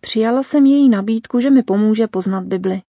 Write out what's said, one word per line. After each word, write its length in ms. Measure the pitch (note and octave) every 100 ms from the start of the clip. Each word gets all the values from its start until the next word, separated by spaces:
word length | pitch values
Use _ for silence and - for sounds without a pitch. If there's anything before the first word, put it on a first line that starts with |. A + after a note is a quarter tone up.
přijala 420 | - A3 A3+ B3
jsem 240 | C4+ D4 C#4
její 220 | C#4+ C4+
nabídku, 520 | G#3 G3+ A3+ - B3
že 100 | C4
mi 120 | C4+
pomůže 440 | A#3 G3+ G#3+ G#3+ A3
poznat 380 | F#3+ F#3+ F#3+
Bibli. 380 | F#3 F#3+ F#3 F#3